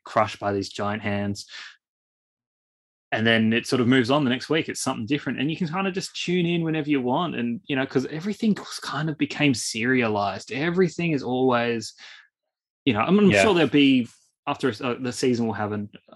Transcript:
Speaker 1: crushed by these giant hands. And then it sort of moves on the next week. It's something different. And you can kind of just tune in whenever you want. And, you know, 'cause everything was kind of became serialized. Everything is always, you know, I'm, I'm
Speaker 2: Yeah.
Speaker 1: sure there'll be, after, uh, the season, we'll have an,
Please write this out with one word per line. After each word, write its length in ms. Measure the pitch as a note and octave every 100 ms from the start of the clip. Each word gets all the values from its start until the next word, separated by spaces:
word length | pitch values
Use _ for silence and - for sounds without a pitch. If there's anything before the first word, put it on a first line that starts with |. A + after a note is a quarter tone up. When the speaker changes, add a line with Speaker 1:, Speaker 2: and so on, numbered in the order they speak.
Speaker 1:
crushed 360 | - A#2 G#2 -
by 120 | G2+
these 180 | G2 G2
giant 320 | - G#2 G#2+
hands. 440 | G#2 G2+ G2+ G2+ - - - - _ _ _ _ _ _ _ _ _ _ _ _ _
And 120 | A#2+ A2+
then 260 | A2+ A2
it 140 | A#2 -
sort 140 | C3
of 60 | A#2
moves 240 | C3 A#2
on 140 | D3
the 60 | B2+
next 180 | B2+ -
week. 180 | D#3+ A#2
It's 120 | A2
something 260 | C3 B2 G#2+
different. 320 | C#3+ C3+ A#2+
And 100 | C#3
you 60 | D3+
can 120 | D#3+
kind 180 | F#3 F#3+
of 80 |
just 220 | F#3 - -
tune 240 | - F3+ E3+
in 160 | F3
whenever 260 | D#3+ D#3 D3
you 100 | C#3+
want. 360 | B2 C#3+ E3+ A#2+
And, 240 | A#2+ A#2 -
you 100 | C#3
know, 100 | C3+
'cause 200 | C3+ C3+
everything 480 | D#3 G3+ G3 A3+
was 260 | - - -
kind 260 | - C#3+ D#3
of 80 | C#3+
became 380 | C#3+ - C#3
serialized. 960 | A2 - A2 A#2+ C3 A2+ G#2 G2 G2 -
Everything 640 | A#2+ E3+ F3 F3+ - E3+
is 100 | C#3+
always, 720 | A#2+ B2+ C3 A#2+ A#2+ A2+ G#2+ - - - _ _ _ _ _ _
you 80 | C#3
know, 80 | G#2+
I'm, 180 | D3 G3+
I'm 120 | G3
Speaker 2:
Yeah. 120 | G3+
Speaker 1:
sure 120 | G3
there'll 160 | F3 C#3
be, 380 | D3 C#3 B2+ A2+ - _ _ D3
after, 240 | C#3+ C3 A2
uh, 140 | B2+ A#2+
the 120 | B2+
season, 340 | - B2+ A#2+ A2+
we'll 80 |
have 180 | G#2+ G#2
an, 160 | G#2 G#2 - _